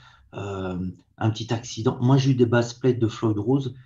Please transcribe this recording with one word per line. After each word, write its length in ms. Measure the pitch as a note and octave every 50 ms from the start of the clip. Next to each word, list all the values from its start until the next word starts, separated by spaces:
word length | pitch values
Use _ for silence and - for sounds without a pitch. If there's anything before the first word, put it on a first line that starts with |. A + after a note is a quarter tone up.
| - - _ _ _ _ -
euh, 520 | G2+ G2 G2+ G2 F#2+ F#2+ F#2 F#2 F2+ F#2 F#2 F2 - _ _ _
un 120 | - - A2
petit 220 | A2 - A#2 - B2
accident. 440 | A2+ - - - A#2 A2 C3 C3 -
Moi, 160 | A#2+ B2+ C3+
j'ai 140 | C3+ C3+ C#3
eu 40 | C3
des 100 | A#2 B2
bass 280 | A2 B2 A#2+ A#2 - -
plates 260 | - - C3 A#2 A2+
de 80 | A2+
Floyd 300 | G#2+ - - - A2+ G#2+
Rose 380 | G#2+ G2 A2+ C3+ C#3+ C3+ B2 - - -